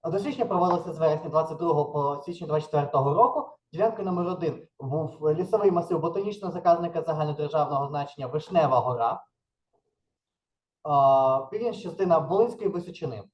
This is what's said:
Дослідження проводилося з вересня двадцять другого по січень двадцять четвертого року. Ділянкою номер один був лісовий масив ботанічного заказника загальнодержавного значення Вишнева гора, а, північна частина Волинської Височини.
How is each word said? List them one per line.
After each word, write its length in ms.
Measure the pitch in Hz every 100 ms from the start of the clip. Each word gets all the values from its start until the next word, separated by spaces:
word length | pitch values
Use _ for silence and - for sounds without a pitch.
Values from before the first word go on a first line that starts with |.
Дослідження 420 | 165 190 202 254 226
проводилося 460 | 185 180 175 175
з 60 | 151
вересня 320 | 160 151 151
двадцять 280 | 151 175 156
другого 340 | 170 147 151
по 300 | 151 143 143
січень 260 | - 175 -
двадцять 220 | 156 151
четвертого 440 | 151 143 139 139
року. 340 | 156 254 302 285 - _
Ділянкою 340 | 160 220 220 185
номер 200 | 175 175
один 420 | 180 160 - - _
був 500 | 135 151 156 - 151
лісовий 400 | 156 180 220 202
масив 300 | 175 170 170
ботанічного 520 | 175 202 202 202 185
заказника 500 | 175 170 170 170 165
загальнодержавного 840 | 160 151 151 147 147 160 143 139 139
значення 380 | 147 143 - 131
Вишнева 520 | 147 - 180 147 127
гора, 460 | 123 120 117 - - _ _ _ _ _ _ _ _ _ _ _ _ _ _ _
а, 640 | 151 143 135 135 131 131 135
північна 320 | 214 233 208
частина 360 | 175 156 185 165
Волинської 520 | 143 190 233 - 196
Височини. 540 | 175 175 175 147 110 98